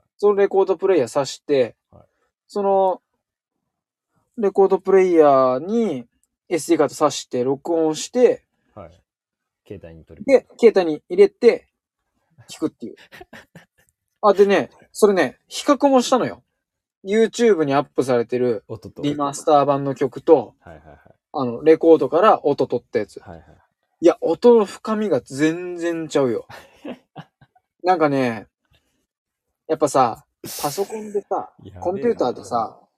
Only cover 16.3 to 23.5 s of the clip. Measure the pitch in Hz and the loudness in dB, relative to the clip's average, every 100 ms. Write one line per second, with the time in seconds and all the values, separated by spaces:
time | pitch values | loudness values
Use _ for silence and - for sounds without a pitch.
16.3 | - _ _ _ _ _ _ 190 220 220 | -10 _ _ _ _ _ _ -4 0 0
17.3 | - 233 175 147 139 143 - 131 120 110 | 2 2 2 0 -2 -2 -4 -2 -2 -2
18.3 | 123 123 107 - 110 98 - 143 147 139 | -2 -2 -4 -8 -18 -16 -8 -6 -4 -6
19.3 | 139 - 147 139 139 139 131 135 - - | -4 2 2 2 -2 -4 -6 -6 -4 2
20.3 | 151 110 _ 90 78 78 73 _ _ _ | 2 2 _ -20 -20 -20 -20 _ _ _
21.3 | 151 123 117 151 160 165 151 131 156 214 | -8 -8 0 4 4 6 4 4 2 2
22.3 | 170 151 139 131 123 _ 113 101 - - | 2 0 -2 -4 -6 _ -8 -8 -14 -20
23.3 | 82 80 | -20 _